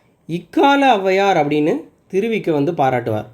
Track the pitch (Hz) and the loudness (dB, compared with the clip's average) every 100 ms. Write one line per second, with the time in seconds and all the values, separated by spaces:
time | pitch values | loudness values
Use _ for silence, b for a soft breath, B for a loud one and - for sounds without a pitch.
0 | B B - 170 - 311 277 277 269 214 | B B -10 -10 -6 0 2 4 2 2
1 | 190 190 196 175 147 151 151 277 - _ | 2 0 2 2 0 0 0 -2 -6 _
2 | _ 190 226 214 170 151 139 156 131 123 | _ -4 -2 -2 -2 -2 -2 0 0 0
3 | 117 107 - | -2 -6 -6